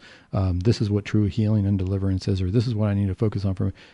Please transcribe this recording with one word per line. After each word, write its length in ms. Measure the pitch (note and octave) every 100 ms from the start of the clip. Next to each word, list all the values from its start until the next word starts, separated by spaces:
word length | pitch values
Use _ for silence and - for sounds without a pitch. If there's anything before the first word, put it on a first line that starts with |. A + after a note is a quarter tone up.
| - - _
um, 260 | G#2 F#2 F2
this 220 | G2 -
is 80 | G#2
what 160 | G2+ -
true 220 | G#2+ G2+
healing 380 | A2 G#2+ A2 G2
and 120 | G2+
deliverance 500 | F#2 G2 G2 F#2+ -
is, 140 | F#2+
or 100 | F#2
this 160 | A#2 A#2+
is 80 | G#2+
what 140 | G#2+
I 40 |
need 140 | G2+ G2+
to 80 | F#2
focus 300 | A2 G2+ G2
on 100 | F#2+
for, 180 | G2 - -